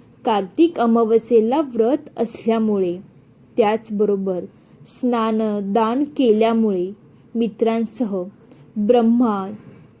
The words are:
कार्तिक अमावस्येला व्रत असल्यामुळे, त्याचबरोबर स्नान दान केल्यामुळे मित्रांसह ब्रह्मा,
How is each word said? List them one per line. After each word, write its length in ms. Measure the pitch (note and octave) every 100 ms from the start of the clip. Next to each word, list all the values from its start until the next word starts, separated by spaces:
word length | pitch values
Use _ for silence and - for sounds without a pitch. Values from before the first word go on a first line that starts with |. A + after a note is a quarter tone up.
| - -
कार्तिक 560 | - G#3 F#3+ - E4 -
अमावस्येला 800 | A#3 A#3 A3 A3+ - A#3 A3 C#4+
व्रत 500 | C#4 A#3 A3+ D4 - -
असल्यामुळे, 840 | A3+ - G#3+ A3+ A3 G3+ F3+ F3+ - - - _ _ -
त्याचबरोबर 880 | G#3 A3 - G#3 G#3 G3+ F#3+ F3+ F#3+ - _ - -
स्नान 520 | - B3 A#3 A3 A3 A3 G#3 G3
दान 320 | G3+ A3 B3+
केल्यामुळे 880 | D4 - B3 G#3+ A3+ A3+ A3 F#3 F#3 G#3+ - - _
मित्रांसह 880 | A3+ A#3 - A3+ A3+ A3 - A3 G3 F#3 - - - - G#3+
ब्रह्मा, 760 | G#3 A#3+ A3+ A#3+ B3 G3+ F#3+ G#3+ - - - -